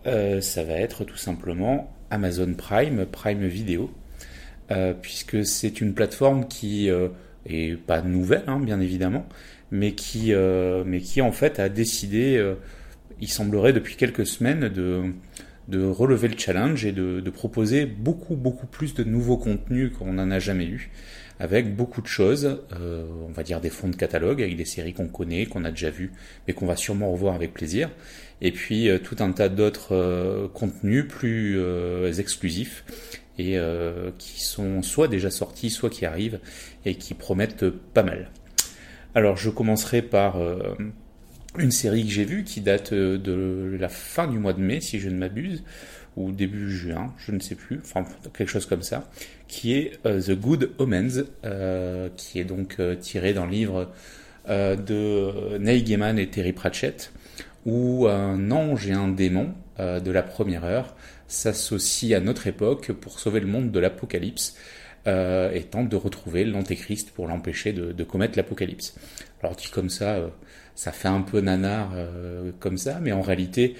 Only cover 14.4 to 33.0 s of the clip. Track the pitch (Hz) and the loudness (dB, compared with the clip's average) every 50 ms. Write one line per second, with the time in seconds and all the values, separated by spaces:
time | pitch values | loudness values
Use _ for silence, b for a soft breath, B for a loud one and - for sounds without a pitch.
14.4 | 117 127 147 165 131 107 92 92 90 90 90 92 92 92 90 92 B B B B | 2 2 2 2 0 0 0 0 0 0 0 0 0 -2 -4 -6 B B B B
15.4 | B B B B B - 95 95 95 95 92 - 123 135 131 104 120 113 107 - | B B B B B -4 0 2 2 2 2 4 4 6 6 6 4 2 0 0
16.4 | - 98 87 92 113 151 160 120 110 104 95 95 92 92 92 92 95 92 - - | 0 0 2 4 4 2 2 2 0 0 0 0 0 0 0 -2 -4 -4 -4 -4
17.4 | - 110 - 113 110 107 131 147 147 123 101 101 113 151 170 170 - - 165 135 | -6 -4 0 2 2 4 4 4 2 0 -2 -2 0 0 0 0 -2 -4 -4 0
18.4 | 123 131 123 - 127 - - - 156 143 - 127 113 107 113 120 120 120 123 123 | 0 0 -2 -2 -6 -10 -6 -6 -6 -4 -2 -2 0 2 2 2 4 4 2 2
19.4 | - 110 101 101 - - 123 123 135 123 - - 92 95 92 92 95 95 95 92 | 2 2 0 0 0 0 0 0 0 0 -2 -4 -4 -2 0 0 2 2 2 2
20.4 | 92 101 95 90 85 85 104 127 - - B B B B B B B B B B | 2 0 0 0 0 -2 -4 -6 -8 -12 B B B B B B B B B B
21.4 | 90 82 98 120 120 104 101 107 123 123 - 120 98 - - - 95 101 139 143 | -2 2 4 4 4 2 0 0 -2 -2 -2 -6 -6 -2 2 4 6 6 6 4
22.4 | 143 139 135 - - - 92 87 87 85 85 82 82 80 82 82 82 82 76 82 | 2 0 0 -2 -6 -10 -10 -8 -6 -6 -6 -6 -6 -8 -8 -10 -10 -8 -6 -6
23.4 | 78 80 85 82 87 80 - - - 90 - - 92 78 - 80 82 98 143 135 | -4 -4 -2 -2 -2 -4 -4 -2 -2 -2 -2 0 0 0 2 2 2 2 2 2
24.4 | 110 92 87 80 82 - - 92 80 85 90 - 90 80 - - 87 85 85 90 | 0 0 -2 -4 -4 -6 -6 -6 -6 -6 -4 -4 -6 -4 -4 -4 -4 -2 -2 -2
25.4 | 110 110 - 98 82 82 80 80 80 78 73 - 92 95 - B B B B B | -2 -2 -2 -4 -4 -4 -4 -4 -4 -4 -4 -4 -6 -8 -8 B B B B B
26.4 | B - 87 - 98 87 85 - - - 101 98 104 95 87 87 98 98 90 85 | B -6 -4 -2 0 -2 0 0 -2 -2 0 0 0 0 2 2 2 2 2 0
27.4 | 85 80 - - 82 78 87 120 165 160 - B B B B B B B B B | -2 -4 -4 -6 -6 -2 0 0 -2 -2 -4 B B B B B B B B B
28.4 | - 87 - - - - 110 110 117 104 95 90 - - 113 - 104 95 90 - | 0 0 0 -2 -2 -2 0 4 4 6 4 4 2 -2 -4 0 0 2 2 4
29.4 | 104 95 95 101 107 107 104 - - - 95 92 90 90 90 90 90 95 101 101 | 2 4 4 4 4 4 2 0 -2 0 2 4 4 4 2 2 0 0 0 -2
30.4 | 98 92 - - 117 95 - - 104 98 113 139 147 - - - 131 117 113 113 | -2 -4 -4 -4 -4 -4 -2 0 0 2 4 4 2 0 -4 -2 0 0 0 2
31.4 | 107 101 98 95 90 90 90 87 87 87 90 90 90 90 82 92 98 - - - | 2 2 2 2 2 2 0 0 0 -2 0 0 0 0 0 0 -2 -2 -2 -2
32.4 | - 85 78 95 123 - - - - B B B | -2 -2 -2 -2 -4 -6 -8 -14 -16 B B B